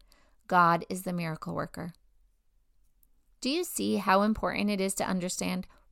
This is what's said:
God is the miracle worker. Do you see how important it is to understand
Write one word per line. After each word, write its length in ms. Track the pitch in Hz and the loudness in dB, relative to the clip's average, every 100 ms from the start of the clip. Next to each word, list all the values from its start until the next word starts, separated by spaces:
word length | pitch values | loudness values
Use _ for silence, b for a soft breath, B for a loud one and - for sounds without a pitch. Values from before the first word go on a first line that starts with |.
| b b b b b | b b b b b
God 380 | 180 170 170 - | 6 6 4 0
is 140 | 185 | -6
the 100 | 185 | -4
miracle 420 | 180 165 156 - 160 | -4 -4 -6 -6 -6
worker. 380 | 165 - 170 - _ _ _ _ _ _ _ _ _ _ _ _ _ _ | -6 -8 -12 -12 _ _ _ _ _ _ _ _ _ _ _ _ _ _
Do 100 | 247 | -2
you 140 | 311 | -2
see 320 | 349 - 202 214 | -2 -4 -2 0
how 260 | 196 190 | 4 4
important 480 | 208 214 180 - 202 | 4 2 -2 -2 0
it 120 | 202 | 0
is 120 | 190 - | -2 -2
to 120 | - | -2
understand 580 | 185 175 - 185 180 - b b | -2 -4 -4 -4 -4 -6 b b